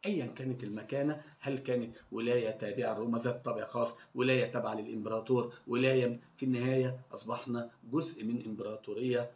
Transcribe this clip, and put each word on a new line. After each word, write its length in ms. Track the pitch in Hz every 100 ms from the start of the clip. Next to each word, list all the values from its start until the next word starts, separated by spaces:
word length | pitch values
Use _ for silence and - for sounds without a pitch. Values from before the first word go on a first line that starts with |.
| -
أيًا 200 | 196 120
كانت 380 | - 131 127
المكانة، 580 | 107 104 104 139 143 151 - -
هل 180 | 139 135
كانت 380 | 131 123 117 - -
ولاية 380 | 113 117 123 110
تابعة 440 | 110 104 101 113
لروما 240 | 110 117 117
ذات 260 | 123 -
طابع 200 | - 107
خاص، 300 | 110 120 117 - -
ولاية 380 | 127 127 127 117
تابعة 220 | 123 113
للإمبراطور، 800 | 110 110 113 104 113 110 127 117 - -
ولاية، 540 | 120 131 131 120 117 - -
في 80 |
النهاية 560 | 131 127 123 131 127 127 -
أصبحنا 580 | - 110 120 - 117 117 -
جزء 400 | 113 135 160 -
من 220 | 110 117 113
إمبراطورية 840 | 104 104 107 - 104 127 120 120